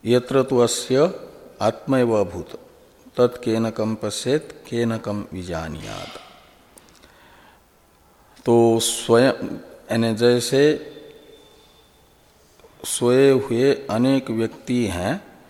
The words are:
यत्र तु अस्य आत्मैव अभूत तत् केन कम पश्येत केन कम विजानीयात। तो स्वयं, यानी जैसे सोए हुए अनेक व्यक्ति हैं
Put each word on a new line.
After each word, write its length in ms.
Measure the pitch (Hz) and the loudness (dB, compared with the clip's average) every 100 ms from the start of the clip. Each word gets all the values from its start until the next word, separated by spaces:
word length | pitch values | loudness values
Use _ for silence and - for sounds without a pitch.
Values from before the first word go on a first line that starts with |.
| 113 | 2
यत्र 380 | 123 120 135 | 0 2 0
तु 140 | 131 127 | 2 2
अस्य 720 | 117 - - 131 170 - - - - - | 2 0 -2 2 2 -2 -16 -20 -20 -2
आत्मैव 520 | 107 110 - 131 120 | -2 -2 -2 0 2
अभूत 360 | 110 92 92 80 - - _ _ _ - - | 2 0 -6 -14 -16 -20 _ _ _ -14 0
तत् 260 | 123 - | 0 0
केन 260 | - 113 113 | -2 -2 -2
कम 260 | 110 107 110 | -2 -4 -4
पश्येत 680 | 107 - 123 151 156 - - | -6 -6 -2 -2 -4 -20 -8
केन 280 | 117 117 113 | -2 -2 -2
कम 280 | - 104 - | -6 -8 -8
विजानीयात। 760 | 92 90 85 80 71 52 50 50 - - - - _ _ - _ _ - _ - - - _ _ _ _ _ _ _ _ _ - | -12 -8 -8 -8 -10 -12 -12 -14 -16 -20 -20 -20 _ _ -20 _ _ -20 _ -20 -20 -20 _ _ _ _ _ _ _ _ _ 2
तो 340 | 117 117 113 | 4 6 4
स्वयं, 540 | 113 - - 117 131 - - - - - - | 0 -6 2 4 4 0 -6 -10 -14 -20 -6
यानी 240 | 113 117 107 | -2 -2 2
जैसे 760 | 120 123 - 135 147 151 - - - - - - _ _ _ _ _ _ _ _ _ _ _ _ - _ - | 4 4 2 2 2 2 -6 -18 -20 -20 -20 -20 _ _ _ _ _ _ _ _ _ _ _ _ -20 _ -10
सोए 460 | - 123 127 139 | -2 2 4 6
हुए 560 | 131 104 117 139 - - | 4 0 0 2 0 -2
अनेक 400 | 110 127 135 131 | 0 2 0 -2
व्यक्ति 560 | 113 113 - - 123 110 | -4 -4 -6 -4 -2 -2
हैं 380 | 85 95 185 - - | -2 -4 -6 -10 -20